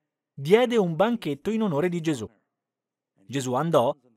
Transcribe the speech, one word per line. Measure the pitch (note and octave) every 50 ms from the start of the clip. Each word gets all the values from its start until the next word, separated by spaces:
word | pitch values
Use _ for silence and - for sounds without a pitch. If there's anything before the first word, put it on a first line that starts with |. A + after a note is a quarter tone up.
| _ _ _ _ _ _ _
diede | - C#3 D3+ G3 A#3 B3+ A#3 A#3+
un | A#3 F#3+ E3+ D#3+ D3+
banchetto | F#3+ A#3 A#3+ A3+ - D#3 C#3+ C#3+ - G3+
in | A3 A3
onore | A3 G3+ D3+ C#3 E3+ F#3
di | F3 F3
Gesù. | D#3 E3 D3+ A#2+ G#2+ - _ _ _ _ _ _ _ _ _ _ _ _ _ _ _ _ _ _ _
Gesù | _ A#2 C#3 B2+ B2+ B2
andò, | B2+ D3+ E3+ D#3+ C#3 A#2 C3+ D3 _ _ _ _